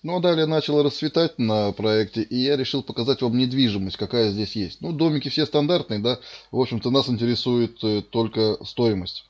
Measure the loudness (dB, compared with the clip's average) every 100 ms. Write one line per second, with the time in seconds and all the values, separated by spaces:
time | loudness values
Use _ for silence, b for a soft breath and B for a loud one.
0 | -4 0 2 4 4 2 2 4 2 0
1 | 0 2 0 0 2 2 2 0 2 2
2 | 0 -2 -2 -2 0 0 0 -4 -6 -4
3 | 0 0 2 2 0 2 2 0 -4 -6
4 | -4 0 0 0 -4 -4 -8 -8 -8 0
5 | 0 0 -4 -4 0 0 2 0 -2 -2
6 | -2 -4 B B B -2 -2 -2 2 2
7 | 2 0 0 0 0 0 0 -2 -2 -2
8 | -2 -2 -2 0 0 -2 -6 0 2 2
9 | -4 -12